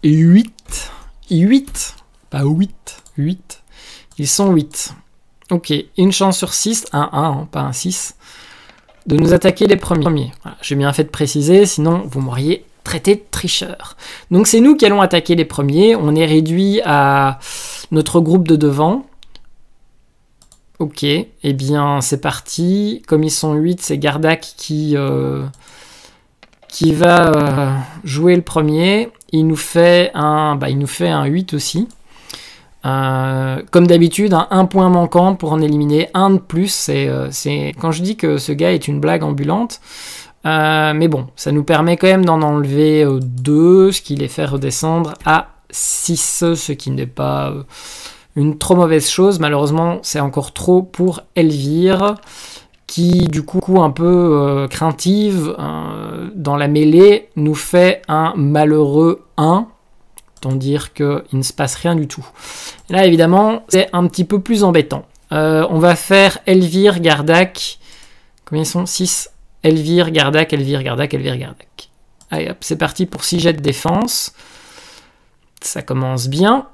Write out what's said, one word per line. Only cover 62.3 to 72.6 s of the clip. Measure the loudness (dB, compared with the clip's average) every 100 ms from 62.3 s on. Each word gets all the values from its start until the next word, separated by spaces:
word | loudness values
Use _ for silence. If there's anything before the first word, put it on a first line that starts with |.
| _ -18 -16 -16 -18 -4
Et |
là, | 2 4
évidemment, | 6 4 4 2 0 0
c'est | 0 0
un | 0 -2
petit | -2 -2
peu | -2
plus | -2 2
embêtant. | 4 4 0 -6 -10 _ _
Euh, | -2 0 0 0
on | 2
va | 4 2
faire | 2 4 4 2 2
Elvire, | 4 4 4 2 4
Gardak. | 0 2 2 2 2 -2 -12 -14 -20 -20 -20 -20 _ _ -8
Combien | -6
ils | -4
sont ? | -4 -4
Six. | -4 -4 -4 -8 -18 -20 _
Elvire, | 0 0 0 0 2
Gardak, | 0 2 0 0
Elvire, | -2 -2 -4
Gardak, | -4 -6 -4
Elvire, | -4 -6 -8
Gardak. | -12 -18 -20 -20 -20 _ _ _ _
Allez | -8 -8
hop, | -10